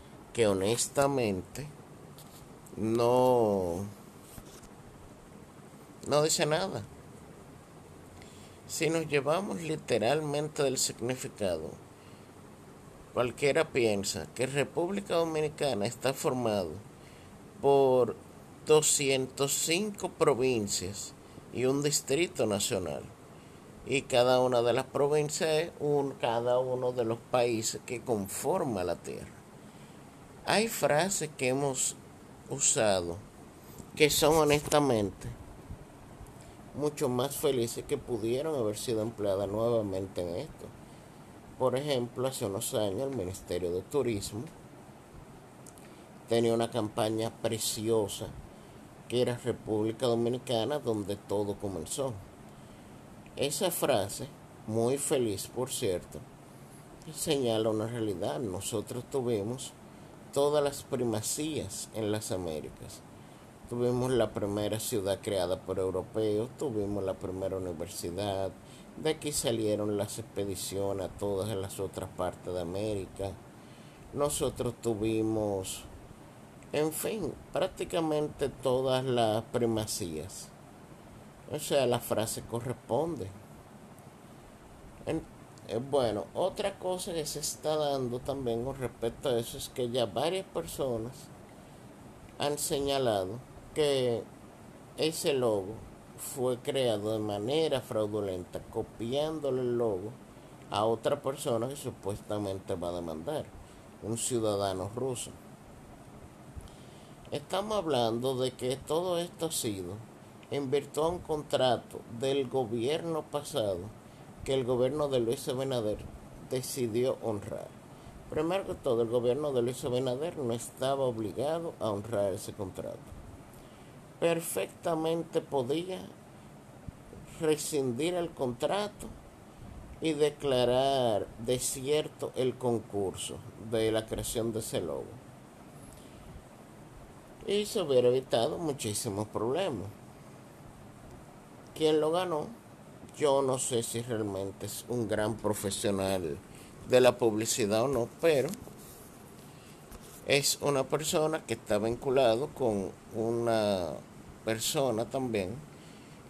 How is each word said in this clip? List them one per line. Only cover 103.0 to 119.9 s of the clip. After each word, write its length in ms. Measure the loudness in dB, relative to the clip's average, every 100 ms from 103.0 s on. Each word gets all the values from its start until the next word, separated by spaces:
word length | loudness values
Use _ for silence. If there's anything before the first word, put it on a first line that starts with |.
| -4 -6 -4 -4 -6 -12 -18 -20 -20 -10
un 140 | -4 -2
ciudadano 720 | 0 2 2 2 2 0 -4 -2
ruso. 360 | -4 -4 -8 -14 -18 -20 -20 -20 -18 -18 -18 -18 -18 -18 -16 -14 -14 -16 -18 -18 -20 -18 -8
Estamos 460 | -8 -4 -2 0 0
hablando 600 | 2 4 4 2 0 2
de 140 | 0
que 240 | 0 -2 -2
todo 420 | 0 0 2 0
esto 300 | -2 -4 -4
ha 40 |
sido 420 | -2 -2 -4 -6 -8 -12 -18 -20 -18 -6
en 180 | -4 2
virtud 340 | 0 0 0
a 40 | 0
un 120 | 0
contrato 800 | -4 -4 0 4 4 4 0 -12 -10 -2
del 280 | 2 2 2
gobierno 760 | 0 0 0 2 0 0 -4
pasado 560 | -2 -6 -2 0 2 0 -4 -12 -18 -18 -18 -8
que 100 | 0
el 100 | 2
gobierno 440 | 2 4 4 2 2
de 120 | 4
Luis 280 | 4 0 -2
Abinader 520 | -2 0 0 0 -2 -6 -14 -16 -14 -6
decidió 680 | -4 -2 -2 0 2 2 0
honrar. 460 | -2 -4 -4 -8 -8 -14 -18 -18 -18 -16 -6
Primero 360 | -2 0 0 -2
que 100 | -2
todo, 260 | 2 2
el 80 | 4
gobierno 420 | 4 4 2 2
de 80 | 2
Luis 220 | 0 0
Abinader 540 | -2